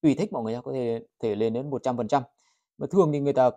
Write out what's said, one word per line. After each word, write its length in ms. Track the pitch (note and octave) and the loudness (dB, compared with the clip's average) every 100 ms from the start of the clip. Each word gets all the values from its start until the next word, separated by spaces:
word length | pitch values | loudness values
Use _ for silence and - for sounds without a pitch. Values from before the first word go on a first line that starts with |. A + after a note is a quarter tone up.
tùy 140 | D#3+ C3 | 2 2
thích 180 | G#3 | -2
mọi 100 | D3+ | -4
người 100 | A2 | -6
nhé, 80 | A#2 | -6
có 80 | B2 | -6
thể, 320 | C3+ A#2+ A#2 A2+ _ | -4 -2 -4 -6 _
thể 160 | A#2 G#2 | -4 0
lên 180 | A2+ | 0
đến 160 | A2+ C#3+ | -2 -4
một 140 | C3+ | -4
trăm 140 | C3 B2 | -4 -4
phần 100 | A2 | 0
trăm. 160 | C#3 B2+ _ _ _ _ _ | 0 -2 _ _ _ _ _
Mà 100 | C#3 | -2
thường 200 | F#3 E3+ | 2 2
thì 60 | D3 | 2
người 140 | C#3+ | 0
ta 180 | C3 B2+ | 4 4